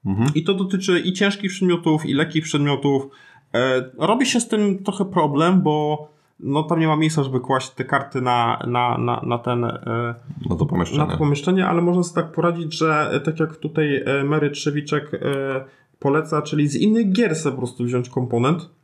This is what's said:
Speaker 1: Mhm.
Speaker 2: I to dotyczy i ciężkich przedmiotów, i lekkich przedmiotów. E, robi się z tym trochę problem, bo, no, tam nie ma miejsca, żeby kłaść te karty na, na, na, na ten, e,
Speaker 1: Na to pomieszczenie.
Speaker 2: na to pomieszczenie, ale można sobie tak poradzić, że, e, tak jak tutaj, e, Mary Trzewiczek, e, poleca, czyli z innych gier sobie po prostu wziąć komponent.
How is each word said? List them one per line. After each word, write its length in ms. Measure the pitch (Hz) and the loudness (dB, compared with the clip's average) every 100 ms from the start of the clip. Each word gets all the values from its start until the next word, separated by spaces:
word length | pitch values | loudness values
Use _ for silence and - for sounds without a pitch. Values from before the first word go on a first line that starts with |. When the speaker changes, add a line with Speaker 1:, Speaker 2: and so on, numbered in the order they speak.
Speaker 1:
Mhm. 240 | 98 98 127 | -2 0 2
Speaker 2:
I 80 | 151 | 2
to 100 | 160 | 0
dotyczy 460 | 185 190 190 - 175 | 0 0 -2 0 0
i 140 | 185 | 0
ciężkich 380 | 185 202 196 190 | 0 0 0 -6
przedmiotów, 540 | - 185 170 170 156 | 0 2 2 2 0
i 80 | 156 | 2
lekkich 300 | 139 165 160 | 0 0 -2
przedmiotów. 640 | 156 147 143 135 143 135 139 - - - _ | -2 0 2 2 2 0 -2 -18 -20 -20 _
E, 300 | 117 131 127 127 - | 0 2 2 -2 -2
robi 280 | 160 240 | 0 2
się 140 | 262 240 | 2 0
z 80 | - | 0
tym 360 | 214 208 190 | 0 0 0
trochę 220 | - 190 | -4 -2
problem, 560 | 190 180 151 143 165 185 | -2 0 2 2 4 4
bo, 460 | 151 151 151 151 151 _ _ _ | 4 0 0 -2 -6 _ _ _
no, 240 | - 143 | -4 -2
tam 160 | 156 165 | 0 2
nie 80 | 160 | 2
ma 80 | |
miejsca, 280 | 151 156 156 | 2 2 0
żeby 160 | 135 127 | 0 -2
kłaść 300 | 127 131 - | 0 -2 -2
te 140 | - | -10
karty 380 | 127 - 113 131 | -2 -2 -2 -2
na, 420 | 123 123 117 110 120 | 2 2 2 0 -2
na, 300 | 123 123 117 | 0 0 0
na, 240 | 120 113 | 0 -2
na 120 | 120 120 | -2 -2
ten, 260 | 127 120 | -2 -2
e, 520 | 117 - 120 117 120 117 - - - | -2 -4 -4 -4 -4 -8 -14 -10 -4
Speaker 1:
Na 60 | |
to 100 | 85 | -2
pomieszczenie. 380 | - 92 85 147 | 0 0 0 0
Speaker 2:
na 60 | 151 | 0
to 60 | 90 | 0
pomieszczenie, 500 | 151 143 180 185 - | 0 0 2 2 2
ale 140 | 170 | 2
można 220 | 175 175 | 2 2
sobie 180 | 175 - | 0 -2
tak 100 | 160 | -4
poradzić, 420 | - 170 170 156 | -2 0 -2 -6
że, 360 | - 160 151 147 | 0 0 2 0
e, 80 | 143 | 0
tak 200 | 165 160 | -2 -2
jak 160 | 156 | -4
tutaj, 480 | - 156 160 151 135 | -4 -4 0 0 0
e, 180 | - 139 | 0 0
Mary 280 | 139 156 147 | 0 0 0
Trzewiczek, 640 | 147 151 147 147 151 147 | -2 -2 -4 -2 -4 -4
e, 60 | - 143 139 135 135 135 _ _ _ | -4 -2 -2 -2 -6 -8 _ _ _
poleca, 420 | 143 147 151 151 | 0 0 0 -4
czyli 260 | 147 151 147 | -2 0 2
z 80 | |
innych 360 | - 208 220 202 | 2 2 4 2
gier 240 | 190 220 | 2 2
sobie 160 | 156 147 | 0 -2
po 60 | 127 | -2
prostu 260 | 120 - | -6 -4
wziąć 260 | 120 123 120 | -2 -2 -2
komponent. 600 | - 120 117 127 170 - _ | -4 -2 2 2 0 -4 _